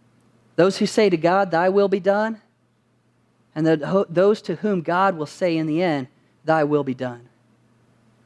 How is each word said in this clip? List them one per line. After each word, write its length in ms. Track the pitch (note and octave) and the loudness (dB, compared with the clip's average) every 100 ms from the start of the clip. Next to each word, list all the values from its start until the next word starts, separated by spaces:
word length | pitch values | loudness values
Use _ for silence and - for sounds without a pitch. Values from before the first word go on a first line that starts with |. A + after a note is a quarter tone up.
| _ _ _ _ _ - | _ _ _ _ _ 0
Those 240 | F#3 - | 2 2
who 80 | G#3 | -2
say 220 | - G#3 | 2 2
to 80 | E3 | 2
God, 340 | E3+ F#3+ G3 | 2 2 0
'Thy 180 | E3 F#3 | 0 2
will 180 | G3 G3+ | 2 2
be 120 | G3 | 0
done,' 420 | F#3 G3+ A3 A3 _ _ _ _ _ _ _ _ _ _ _ | 0 0 -2 -6 _ _ _ _ _ _ _ _ _ _ _
and 140 | D#3 D#3+ | -2 0
the, 180 | D#3+ D3 | 0 0
ho-, 220 | F#3+ G3 | -2 0
those 320 | E3+ G3 G#3+ | 2 2 2
to 140 | - D#3+ | -4 -6
whom 260 | G#3+ F#3 | -2 -2
God 340 | D#3 F3 G3 E3+ | -2 0 0 -2
will 100 | D3 | -8
say 280 | - F3+ D#3+ | -4 -2 -2
in 120 | D#3+ | -2
the 160 | D#3 | -2
end, 240 | F#3 C#3+ B2+ _ _ _ D#3 | 0 -2 -6 _ _ _ -2
'Thy 180 | D#3+ | 0
will 200 | D3 D3 | 2 0
be 120 | C3+ B2+ | -2 -6
done.' 340 | B2+ A#2+ B2 _ _ _ _ _ _ _ _ _ | -8 -12 -20 _ _ _ _ _ _ _ _ _